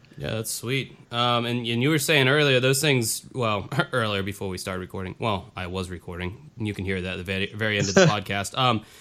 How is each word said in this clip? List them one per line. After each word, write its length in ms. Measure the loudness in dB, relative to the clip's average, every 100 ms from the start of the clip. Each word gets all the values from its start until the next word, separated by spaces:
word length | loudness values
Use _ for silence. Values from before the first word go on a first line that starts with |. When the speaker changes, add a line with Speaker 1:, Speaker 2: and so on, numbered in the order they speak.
| -20 -10
Speaker 1:
Yeah, 120 | -6
that's 160 | -4 -6
sweet. 460 | -8 -4 -4 -6 -12 -6
Um, 360 | 0 2 2 0
and, 200 | -2 0
and 160 | 0
you 60 | 2
were 100 | 2
saying 300 | 4 4 6
earlier, 320 | 6 6 6
those 220 | 4 4
things, 400 | 4 2 2 -4 -6
well, 360 | -4 0 0 -2 -2
<laughs> 120 | -2
earlier 300 | 0 0 0
before 260 | -2 -6 -6
we 80 | -6
started 220 | -6 -6
recording, 340 | -8 -8 -8 -4
well, 340 | -2 -2 -4 -10
I 120 | -8
was 200 | -6 -6
recording. 640 | -10 -12 -8 -8 -8 -14 -8
You 160 | -6
can 100 | -4
hear 160 | -4 -4
that 120 | -4
at 40 | -6
the 80 |
very, 280 | -4 -4 -4
very 240 | -2 0 0
end 100 | 2
of 60 |
the 120 | 6 6
Speaker 2:
<laughs> 0 |
Speaker 1:
podcast. 500 | 4 -2 -4 -4 0
Um, 260 | 2 0 -4 -16